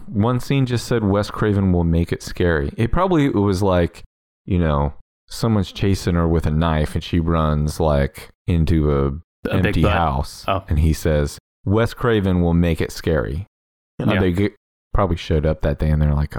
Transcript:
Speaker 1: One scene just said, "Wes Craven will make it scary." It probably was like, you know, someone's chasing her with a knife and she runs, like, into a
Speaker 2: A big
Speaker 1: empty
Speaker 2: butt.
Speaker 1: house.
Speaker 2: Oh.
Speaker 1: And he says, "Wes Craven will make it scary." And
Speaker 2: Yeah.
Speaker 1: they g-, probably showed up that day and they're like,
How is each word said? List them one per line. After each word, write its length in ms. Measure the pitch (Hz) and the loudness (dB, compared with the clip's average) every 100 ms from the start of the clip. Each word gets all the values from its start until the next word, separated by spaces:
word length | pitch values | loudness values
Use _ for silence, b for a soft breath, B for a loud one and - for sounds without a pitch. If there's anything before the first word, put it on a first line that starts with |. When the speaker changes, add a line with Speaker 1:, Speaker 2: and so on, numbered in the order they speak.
| - | -4
Speaker 1:
One 320 | 104 110 123 | 0 0 0
scene 240 | - 139 127 | 0 0 0
just 200 | 117 - | -2 0
said, 160 | 120 104 | 0 2
"Wes 260 | 101 104 | 2 0
Craven 400 | - 107 101 98 | -2 0 2 2
will 120 | 87 85 | 2 2
make 260 | 82 85 | 2 0
it 100 | - | -4
scary." 500 | - - 87 80 71 - | -8 -2 0 0 -2 -4
It 160 | 117 | 0
probably 380 | 170 190 170 139 | 0 2 2 2
was 340 | 101 101 92 | 2 2 2
like, 400 | 101 90 85 - - _ _ _ - | 2 2 0 -4 -20 _ _ _ -4
you 140 | 87 | 0
know, 340 | 80 71 71 - - _ - | 2 0 -2 -4 -20 _ -16
someone's 420 | - 117 107 92 | -4 0 0 -2
chasing 440 | - 101 95 - 85 | -2 0 0 0 0
her 120 | 82 | 2
with 180 | 82 80 | 2 0
a 60 | |
knife 420 | 78 82 78 78 | 0 0 0 -2
and 100 | 87 | -4
she 160 | - 87 | -4 -2
runs, 600 | 80 82 78 76 76 - | 0 0 0 0 -2 -2
like, 500 | 80 71 69 - - _ - | 0 0 0 -6 -20 _ -2
into 440 | 85 78 82 73 | 0 2 2 2
a 160 | 71 69 | 2 0
Speaker 2:
A 40 | 73 - _ - 92 | -4 -14 _ -4 -2
big 80 | 90 | 0
Speaker 1:
empty 140 | 85 | 2
Speaker 2:
butt. 100 | - | 2
Speaker 1:
house. 500 | 85 80 67 - - - | 2 0 -2 -6 -8 -4
Speaker 2:
Oh. 160 | 98 - | -4 -2
Speaker 1:
And 120 | 76 | 0
he 120 | 80 | 2
says, 440 | 76 85 76 73 - _ _ 98 | 2 0 0 0 -6 _ _ -2
"Wes 280 | 107 117 | 0 0
Craven 480 | - 123 110 95 90 | -2 0 2 2 2
will 120 | 85 85 | 2 2
make 260 | 85 80 | 2 0
it 100 | 87 | -4
scary." 540 | - - 78 53 76 101 _ _ _ _ - | -4 -2 -2 -2 -6 -10 _ _ _ _ -6
And 120 | 123 | -2
Speaker 2:
Yeah. 80 | 101 | 0
Speaker 1:
they 140 | 95 | 0
g-, 160 | 87 104 - _ _ _ | 0 -2 -4 _ _ _
probably 240 | - 95 85 | -2 0 -2
showed 280 | - 80 78 | -2 0 0
up 160 | 78 | 0
that 160 | 80 73 | -2 0
day 100 | 78 | 0
and 100 | 76 | 2
they're 120 | 76 73 | 2 0
like, 200 | 76 | -2